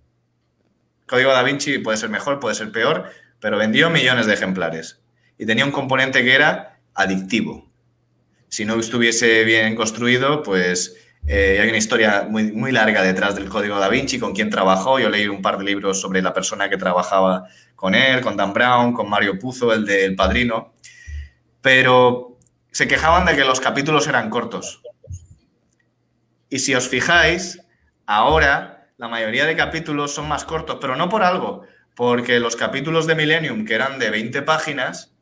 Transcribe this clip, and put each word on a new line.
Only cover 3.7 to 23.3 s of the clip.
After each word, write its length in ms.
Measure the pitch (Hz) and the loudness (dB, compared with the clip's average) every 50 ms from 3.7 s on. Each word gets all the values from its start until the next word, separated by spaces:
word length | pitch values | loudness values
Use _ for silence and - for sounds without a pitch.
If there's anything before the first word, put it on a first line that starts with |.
| 110 135 156 170 | 2 2 2 2
millones 360 | 165 151 127 127 127 120 110 107 | 2 2 2 2 2 2 2 2
de 80 | 104 | 0
ejemplares 680 | 95 110 95 92 95 87 82 80 80 80 - - _ _ _ _ _ _ _ _ - | 0 0 -2 -4 -4 -4 -4 -6 -8 -10 -14 -18 _ _ _ _ _ _ _ _ -8
y 80 | 104 | -4
tenía 200 | 107 110 123 139 | -2 0 0 0
un 60 | 143 | 0
componente 520 | 139 143 131 131 131 131 135 135 131 135 120 | -2 -4 -4 -2 0 0 0 0 0 2 2
que 100 | 123 131 | 4 4
era 440 | 139 147 156 180 - - - - _ _ _ _ | 4 4 2 2 -2 -6 -14 -20 _ _ _ _
adictivo. 760 | - 98 95 - 92 95 95 - 110 87 76 - - - _ _ _ _ _ _ _ _ _ _ _ _ _ _ _ _ _ | -4 -2 -2 -2 -4 -4 -2 -2 -2 -2 -4 -8 -12 -18 _ _ _ _ _ _ _ _ _ _ _ _ _ _ _ _ _
Si 160 | - - 110 | -10 -8 -6
no 140 | 104 113 113 | -4 -2 -2
estuviese 640 | 110 110 - 120 117 117 113 - 120 117 113 113 110 | -2 -2 0 0 2 2 2 4 4 6 6 6 6
bien 320 | 110 113 113 110 110 113 | 4 4 4 2 2 0
construido, 680 | 113 110 107 - 113 120 120 123 123 135 139 151 147 151 | 0 -2 -4 -2 -2 0 2 2 2 2 2 0 0 -2
pues, 520 | 104 98 92 90 90 90 90 - - - - _ _ _ _ - 76 | -2 0 0 0 0 0 -2 -4 -6 -10 -16 _ _ _ _ -6 -2
eh, 320 | 98 101 98 98 98 98 | 2 2 4 4 4 4
hay 80 | 104 113 | 2 2
una 80 | 113 110 | 2 0
historia 500 | 110 - 127 113 110 107 101 101 101 101 | 0 0 2 2 2 4 2 2 0 -2
muy, 220 | 107 110 107 107 | -2 -2 -2 -2
muy 200 | 107 110 127 131 | -2 -4 -4 0
larga 300 | 131 117 107 110 104 104 | 0 2 2 2 2 2
detrás 340 | 95 95 92 92 104 101 98 | 2 2 2 0 0 -2 -2
del 140 | 98 98 95 | -4 -6 -6
Código 300 | 98 107 104 104 104 101 | -4 -4 -4 -2 0 0
Da 100 | 98 98 | 0 2
Vinci, 300 | 113 131 135 131 - 120 | 2 0 0 -2 -4 -4
con 140 | 113 101 95 | -6 -4 -4
quién 160 | 98 107 107 | -4 -4 -2
trabajó. 480 | 107 104 98 95 95 95 95 131 135 131 | 0 2 2 4 2 2 2 2 2 2
Yo 100 | 117 104 | 2 2
leí 180 | 104 104 104 104 | 0 0 0 -2
un 140 | 101 95 | -4 -2
par 160 | 95 104 98 95 | -2 -2 -2 -2
de 60 | 98 | -4
libros 360 | 98 101 101 98 98 95 95 | -4 -4 -2 -2 -2 -4 -4
sobre 220 | - 98 95 95 | -4 -4 -2 -2
la 120 | 92 92 - | 0 0 -2
persona 360 | 95 92 - 107 101 101 98 | -2 -4 -4 -4 -4 -4 -4
que 80 | 98 95 | -4 -2
trabajaba 680 | 95 92 90 90 90 - 101 95 95 95 92 92 - - - _ _ _ _ | -2 0 0 0 0 2 2 2 4 2 2 0 -4 -10 -18 _ _ _ _
con 200 | - - 95 101 | -6 -2 0 2
él, 260 | 120 131 135 131 127 | 2 4 4 2 0
con 160 | 120 110 101 101 | 0 -2 -2 -2
Dan 160 | 101 98 101 | -2 -2 0
Brown, 400 | 117 123 123 123 120 120 120 117 | 2 4 4 4 4 4 2 0
con 160 | 113 104 98 | -2 -2 -2
Mario 280 | 104 104 107 101 95 95 | 0 0 0 0 0 -2
Puzo, 340 | 123 127 127 - 123 117 110 | -6 -8 -6 -2 0 2 2
el 120 | 110 104 | 2 0
de 200 | 101 101 98 95 | 0 2 2 2
El 100 | 95 95 | 2 2
Padrino. 580 | 95 - - 98 120 123 120 113 113 113 - _ _ - - - - - - - - - - _ _ _ _ _ _ | 2 0 2 2 0 0 0 -2 -4 -6 -10 _ _ -20 -20 -20 -20 -18 -14 -14 -14 -14 -14 _ _ _ _ _ _
Pero 760 | - 135 131 127 127 127 127 127 127 123 120 123 - - - _ _ _ _ _ _ _ | 2 4 4 6 6 6 6 6 6 6 4 0 -4 -12 -18 _ _ _ _ _ _ _
se 160 | - - 147 117 | -6 -4 -2 0
quejaban 380 | 135 123 151 160 165 180 180 | 0 0 2 2 4 4 4
de 100 | 165 | 2